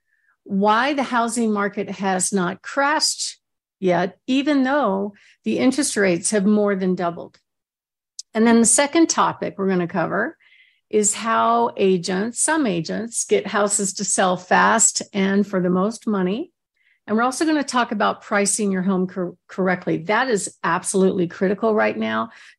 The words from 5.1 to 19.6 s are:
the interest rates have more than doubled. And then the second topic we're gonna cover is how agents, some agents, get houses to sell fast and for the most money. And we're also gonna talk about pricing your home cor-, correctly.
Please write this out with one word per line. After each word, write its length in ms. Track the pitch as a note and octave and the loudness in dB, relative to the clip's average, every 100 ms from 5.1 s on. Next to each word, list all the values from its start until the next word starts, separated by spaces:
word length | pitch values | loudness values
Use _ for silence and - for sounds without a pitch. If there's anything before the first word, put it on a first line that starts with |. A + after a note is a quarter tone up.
| - _ _ | -10 _ _
the 140 | A3 A3 | -4 0
interest 380 | B3+ C4 C#4 A3 | 2 2 0 0
rates 340 | G3 E3+ - | 2 2 0
have 160 | G#3+ G3 | 2 4
more 280 | G#3+ G3+ | 4 2
than 220 | G3 F#3 F3+ | 0 0 0
doubled. 420 | E3+ E3+ - _ _ _ _ _ _ _ _ - - | -2 -6 -12 _ _ _ _ _ _ _ _ -20 -6
And 100 | A3 | 2
then 140 | A#3 A#3 | 4 6
the 80 | A3+ | 4
second 440 | - C#4+ E4+ D#4+ | 2 2 4 4
topic 460 | - E3+ - E3+ F3 | 2 0 -2 -8 -2
we're 100 | F#3+ | 0
gonna 180 | F3+ E3+ | 0 0
cover 500 | F#3 E3 F3+ B3+ - _ _ _ _ _ | -2 -2 -2 -4 -8 _ _ _ _ _
is 240 | G#3+ G3+ | 0 0
how 580 | - A3+ A3+ A3+ A#3 A#3 A3+ | -2 -2 0 2 2 0 0
agents, 640 | G3 F#3 E3+ F#3 A3+ - | 2 2 0 -4 -4 -2
some 260 | - D#4+ B3 | 0 0 0
agents, 600 | E3+ D#3+ F#3+ A#3 - - | -2 -4 -6 -6 -8 -2
get 200 | G#3 G3 | -2 0
houses 460 | G#3 G#3 G#3 F#3+ | 0 0 0 -4
to 100 | - | -4
sell 320 | G3 - F#3+ F3+ | -4 0 0 0
fast 680 | - F#3 F#3+ A3 - - - | 0 2 4 4 2 -2 -6
and 340 | G3 F#3+ G3 G3+ | -2 2 2 0
for 140 | F#3+ | 0
the 100 | F3+ | 0
most 380 | F#3 G3+ A3+ A#3 | 2 0 -2 -4
money. 420 | G3 F3+ A3 F4+ _ _ _ _ _ - | -2 -2 -2 -8 _ _ _ _ _ -4
And 80 | G#3+ | 0
we're 60 | |
also 220 | B3 C4 | 0 0
gonna 180 | D#4+ D4+ | 0 0
talk 300 | C#4 B3+ A#3 | 0 -2 0
about 300 | G#3 G3+ G3 | 0 -2 -2
pricing 500 | - G3+ G3+ - G3+ | -2 0 0 0 0
your 100 | F#3+ | 0
home 240 | F#3 F#3 F#3 | 0 0 -2
cor-, 300 | F#3+ F3 - - | -4 -8 -10 -10
correctly. 520 | - | -2